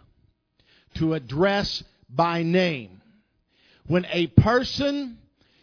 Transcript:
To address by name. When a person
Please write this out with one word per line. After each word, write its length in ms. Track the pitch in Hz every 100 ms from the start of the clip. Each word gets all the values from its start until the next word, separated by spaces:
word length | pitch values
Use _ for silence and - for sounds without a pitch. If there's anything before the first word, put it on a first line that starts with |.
| _ _ _ _ _ _ _ _ _
To 200 | - 160
address 720 | 160 120 139 196 202 - - - _ -
by 320 | 127 170 170
name. 600 | 165 180 180 143 101 92 _ _ _ _ _ _ _ _ -
When 180 | 175 175
a 160 | 170 170
person 920 | - 208 247 254 - 285 285 269 226 _ _ _ _